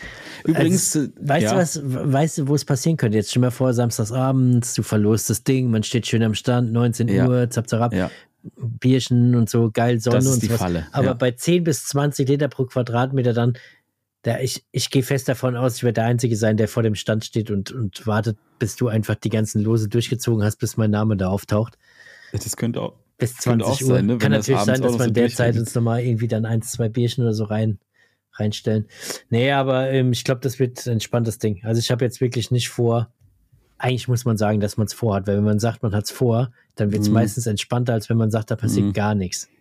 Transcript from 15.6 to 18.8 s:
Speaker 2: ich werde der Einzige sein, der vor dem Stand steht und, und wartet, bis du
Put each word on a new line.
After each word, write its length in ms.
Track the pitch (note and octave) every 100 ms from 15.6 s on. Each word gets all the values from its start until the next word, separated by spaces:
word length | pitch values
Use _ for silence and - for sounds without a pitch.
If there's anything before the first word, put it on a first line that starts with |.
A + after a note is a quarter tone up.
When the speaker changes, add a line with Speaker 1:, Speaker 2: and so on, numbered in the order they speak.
| B2+ A#2+
Speaker 2:
ich 40 |
werde 120 | A#2
der 100 | A2+
Einzige 320 | A2+ A#2+ A#2+ G#2+
sein, 200 | A2 A2
der 120 | G#2+
vor 160 | B2
dem 100 | A2+
Stand 300 | G2+ - A2
steht 260 | - A#2 G#2
und, 220 | G2+ G2
und 340 | B2+ G2+ - G#2+
wartet, 320 | G#2+ A2 G#2 _ -
bis 160 | A2
du 100 | -